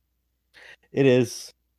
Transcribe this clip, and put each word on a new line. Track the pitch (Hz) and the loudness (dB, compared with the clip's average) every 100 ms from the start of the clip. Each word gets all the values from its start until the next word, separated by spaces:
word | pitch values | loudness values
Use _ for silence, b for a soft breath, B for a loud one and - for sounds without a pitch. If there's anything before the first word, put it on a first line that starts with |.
| _ _ _ _ _ B B B B | _ _ _ _ _ B B B B
It | - 139 | 0 2
is. | 127 120 - - _ _ | 2 0 -6 -20 _ _